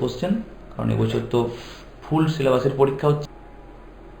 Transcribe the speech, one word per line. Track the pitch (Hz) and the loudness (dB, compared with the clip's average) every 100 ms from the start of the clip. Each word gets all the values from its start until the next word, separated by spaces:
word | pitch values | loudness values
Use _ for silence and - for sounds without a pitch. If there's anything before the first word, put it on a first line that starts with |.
কোশ্চেন, | 127 - 185 226 - - - - | -2 -2 0 0 -2 -14 -12 -4
কারণ | 113 | 0
এবছর | 110 110 117 113 | 2 2 0 0
তো | 120 113 - - - - - | 0 0 -4 -12 -16 -18 -18
ফুল | - 156 156 | -2 2 2
সিলেবাসের | - 135 127 135 131 | 2 2 4 4 4
পরীক্ষা | 139 139 147 | 4 4 2
হচ্ছে। | 147 - - - - - - - - - - | 2 -2 -14 -20 -20 -20 -20 -20 -20 -20 -20